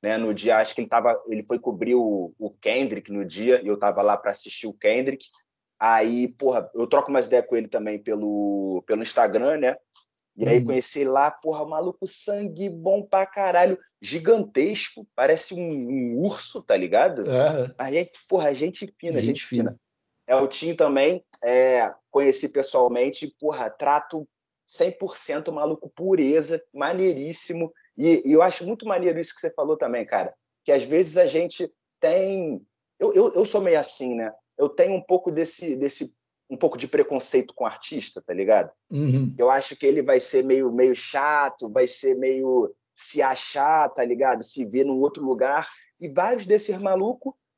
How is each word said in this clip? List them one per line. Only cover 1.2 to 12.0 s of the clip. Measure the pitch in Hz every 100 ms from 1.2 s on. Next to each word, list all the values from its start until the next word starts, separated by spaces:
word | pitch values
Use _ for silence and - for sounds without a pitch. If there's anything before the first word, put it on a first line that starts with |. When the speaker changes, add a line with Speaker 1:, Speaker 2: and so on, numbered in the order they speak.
| -
Speaker 1:
ele | 110 107
foi | 120
cobrir | 123 101 113 123
o, | 113 101 87 -
o | 107
Kendrick | - 107 120 135 104 -
no | 101 95
dia, | 87 113 123
e | 104
eu | 101
tava | 101 101
lá | 101 101
pra | -
assistir | 98 - - 113
o |
Kendrick. | 95 104 117 135 135 - _ _ _ _ _
Aí, | 113 113 113 120 123
porra, | - 135 123 - 113
eu | 120
troco | 143 139
umas | 139 117
ideias | 127 120
com | 120
ele | 107
também | 117 107 107
pelo, | 104 107 107 104 101 101 98 92 -
pelo | 107
Instagram, | 110 - 117 104 131 156
né? | 131 135 _ _ _ _ _ -
E | 117
aí | 123
Speaker 2:
Uhum. | 120
Speaker 1:
conheci | 131 - 147
lá, | 139 135 143
porra, | 151 156 156 151
maluco, | 156 180 180